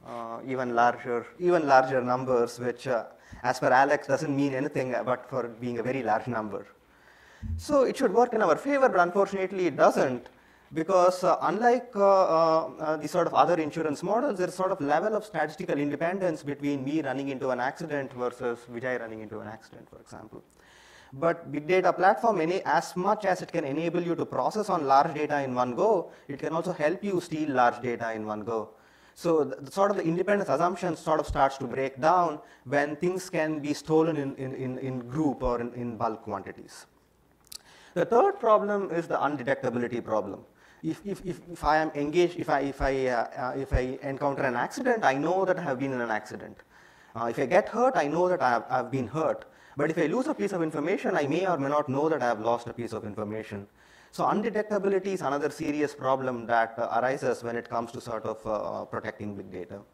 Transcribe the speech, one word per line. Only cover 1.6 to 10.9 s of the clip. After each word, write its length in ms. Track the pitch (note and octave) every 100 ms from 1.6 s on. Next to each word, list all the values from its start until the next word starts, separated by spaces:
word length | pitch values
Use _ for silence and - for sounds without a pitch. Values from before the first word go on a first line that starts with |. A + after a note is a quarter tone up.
| D3
larger 340 | C3 C3 C3
numbers, 560 | B2 B2+ C3 B2 A#2 A#2+
which, 300 | A#2+ A#2+ C3+
uh, 160 | A#2 - - - -
as 160 | B2 B2+
per 100 | D3
Alex, 380 | B2+ C#3+ D3 -
doesn't 260 | C#3 D3+
mean 200 | C#3 C#3+
anything 380 | C3 D3 C#3+ B2+ A#2
but 260 | A2 B2 -
for 140 | B2+ A#2 A2+
being 140 | B2 A#2+
a 60 |
very 180 | A#2 C3+
large 240 | A2 A2 B2
number. 400 | A#2 G#2+ F#2+ - _ _ _ _ - - - - -
So 280 | - C#4+
it 120 | B3 -
should 160 | C4
work 200 | G3 B3
in 100 | A3+
our 140 | F#3+ D3+
favor, 320 | C#4 C#4+ B3+
but 100 | F#3+
unfortunately 680 | F3 F#3+ G3 G3 F#3 G3 E3+
it 80 | C#3
doesn't, 540 | F3 - D3+ B2 - _ _ _ _
because, 500 | D3 D#3+